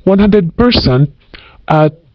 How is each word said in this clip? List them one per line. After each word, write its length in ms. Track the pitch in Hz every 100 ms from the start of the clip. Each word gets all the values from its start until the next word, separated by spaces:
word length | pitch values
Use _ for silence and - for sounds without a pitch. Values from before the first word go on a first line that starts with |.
one 160 | - 196
hundred 320 | 208 208 170 -
percent 540 | 240 - - 127 143 _ _ - - - -
at 240 | 156 151 156 _